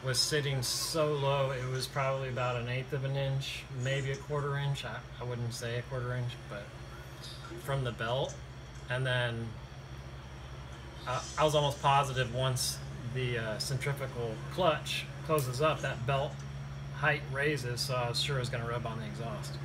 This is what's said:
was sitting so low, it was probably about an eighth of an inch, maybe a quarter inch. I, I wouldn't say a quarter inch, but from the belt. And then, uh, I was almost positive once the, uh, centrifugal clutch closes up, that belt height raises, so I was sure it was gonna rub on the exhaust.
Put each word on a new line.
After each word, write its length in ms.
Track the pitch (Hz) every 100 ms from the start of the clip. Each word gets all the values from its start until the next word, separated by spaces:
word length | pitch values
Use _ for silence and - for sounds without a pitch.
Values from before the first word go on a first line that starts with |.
was 160 | 131 123
sitting 420 | - 151 139 135
so 500 | 123 - - 165 151
low, 380 | 147 139 139 135
it 160 | 131 127
was 140 | 131 123
probably 440 | 147 135 135 131
about 260 | 123 123 123
an 120 | 120
eighth 240 | 123 131
of 120 | 143 135
an 100 | 139
inch, 480 | 135 135 135 - - 135
maybe 280 | 127 139 135
a 40 | 135
quarter 420 | - 147 143 139
inch. 260 | 143 139
I, 140 | 123 117 - -
I 40 |
wouldn't 300 | 123 120 120
say 240 | - 120 120
a 40 |
quarter 300 | 120 131 123 123
inch, 160 | 123 - -
but 140 | 135 - - - - - - - - - 139
from 200 | - 139
the 80 | 123
belt. 420 | 107 113 127 180 - - - - - -
And 160 | 127 131
then, 420 | 123 123 117 113 110 - - - - - - - - - - - - - - 131
uh, 140 | 127 - -
I 60 |
was 100 | 156
almost 280 | 147 143 123
positive 520 | 147 139 139 127 120
once 460 | 123 131 127 - - - - 120
the, 240 | 131 127 120
uh, 220 | 110 104
centrifugal 760 | - 131 143 135 131 117 117 107 -
clutch 520 | - 180 143 - - - - -
closes 340 | 156 131 123
up, 200 | 156 147
that 240 | 139 120 117
belt 240 | 139 143 - - - - - - -
height 260 | 147 143 -
raises, 500 | 135 143 147 120 120
so 140 | - 127
I 140 | 120
was 100 | 120
sure 180 | 139 139
it 20 |
was 100 | 123
gonna 180 | 123 117
rub 180 | 120 -
on 120 | 110
the 60 | 110
exhaust. 480 | 104 117 104 - -